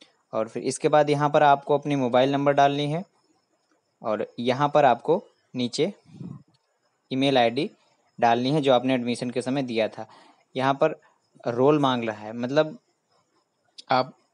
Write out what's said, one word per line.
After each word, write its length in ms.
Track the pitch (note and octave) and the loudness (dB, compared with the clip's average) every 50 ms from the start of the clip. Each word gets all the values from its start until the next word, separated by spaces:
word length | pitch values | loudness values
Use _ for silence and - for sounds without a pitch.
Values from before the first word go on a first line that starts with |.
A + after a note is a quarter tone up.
| _ _ _ _ _ _ - | _ _ _ _ _ _ -6
और 160 | A2+ A2 A2+ | -6 -6 -6
फिर 140 | - C3+ - | -6 -6 -6
इसके 260 | C3 C3 - - D3+ | -6 -4 -2 0 2
बाद 220 | D3 D3+ D3 D3 | 2 4 4 2
यहाँ 200 | D3 C#3+ D3 D3 | 2 0 0 2
पर 120 | C#3+ D#3 D3+ | 2 4 4
आपको 360 | C#3+ C#3 C#3+ - - D3 C#3 | 4 4 4 2 0 -2 0
अपनी 180 | C#3+ D3+ D3 | 0 -2 -2
मोबाइल 360 | C#3 C3 A#2+ A#2+ B2 C3 C#3 C#3+ | -2 0 2 2 2 2 2 2
नंबर 200 | C#3 C#3+ C#3+ C#3 | 0 0 2 2
डालनी 340 | C#3+ C#3 C#3+ C#3+ C#3+ D3 | 4 4 4 2 0 -2
है, 180 | C#3+ D3+ E3+ G3 - _ _ _ _ _ _ _ _ _ _ _ _ _ _ _ _ _ _ - | -4 -4 -6 -8 -12 _ _ _ _ _ _ _ _ _ _ _ _ _ _ _ _ _ _ -6
और 320 | A#2 G#2+ G#2 - - - - | -4 -4 -4 -6 -8 -8 -6
यहाँ 320 | A#2+ B2 B2 C3 D3 C#3+ C#3+ | -4 -2 -2 0 0 0 2
पर 100 | D3+ C#3+ | 4 4
आपको 400 | C3 A#2+ A#2+ - - D#3+ G3 - _ _ _ _ _ - | 4 4 2 0 -2 -2 -2 -4 _ _ _ _ _ -8
नीचे 380 | B2+ B2 A#2 - - D3 G3+ G3+ - _ _ - - - - - - _ _ _ _ _ _ _ _ _ _ _ _ _ - C3 | -6 -6 -4 -2 -2 -2 -4 -4 -8 _ _ -20 -18 -16 -16 -16 -18 _ _ _ _ _ _ _ _ _ _ _ _ _ -8 -4
ईमेल 260 | C3 C3+ C#3 C3+ B2+ | -2 0 2 2 2
आईडी 320 | A#2+ A#2 A#2 C3+ E3 A3+ - _ _ _ _ _ _ _ _ - | 2 2 0 -2 -4 -6 -8 _ _ _ _ _ _ _ _ 0
डालनी 300 | A#2 A#2 A#2 A#2+ B2 C3 | 2 2 2 2 0 0
है 100 | D3 D#3 | 0 0
जो 120 | C3+ C#3 B2+ | 2 2 2
आपने 220 | A#2+ A#2+ C3 C3+ | 2 2 0 -2
एडमिशन 360 | B2 A#2+ A#2+ A#2+ - B2+ B2 | -2 -2 -4 -6 -6 -6 -6
के 120 | A#2 B2+ A#2 | -6 -6 -4
समय 200 | C3 C3 C#3+ C3+ | -4 -4 -4 -4
दिया 260 | B2 A2+ A2+ A2 G2+ | -4 -2 -2 -2 -4
था। 200 | - - A2 - - - - _ _ _ _ _ - | -4 -10 -18 -18 -20 -20 -20 _ _ _ _ _ -8
यहाँ 180 | C3+ B2+ C3+ C#3 | -4 -2 -2 0
पर 260 | C#3 D#3 D#3 C3+ - _ _ _ _ _ _ _ - - | 0 0 -2 -2 -4 _ _ _ _ _ _ _ -10 -8
रोल 320 | B2 A2+ A#2+ B2+ C#3+ D#3 D3+ | -4 -2 2 2 4 4 4
मांग 260 | C#3+ C3 B2+ A#2+ A#2 | 2 0 0 -2 -4
रहा 220 | A2+ G#2+ G#2+ G#2+ | -6 -6 -8 -10
है, 60 | G#2+ A2+ | -14 -10
मतलब 460 | A#2+ A#2+ B2 C#3 D3+ D#3 D#3 D3+ - _ _ _ _ _ _ _ _ _ _ _ _ _ _ _ _ _ _ _ - - - | -10 -8 -2 0 0 0 -2 -4 -16 _ _ _ _ _ _ _ _ _ _ _ _ _ _ _ _ _ _ _ -14 -6 -2
आप 260 | C3 B2+ C3 C3+ - _ _ _ | 0 0 0 -2 -8 _ _ _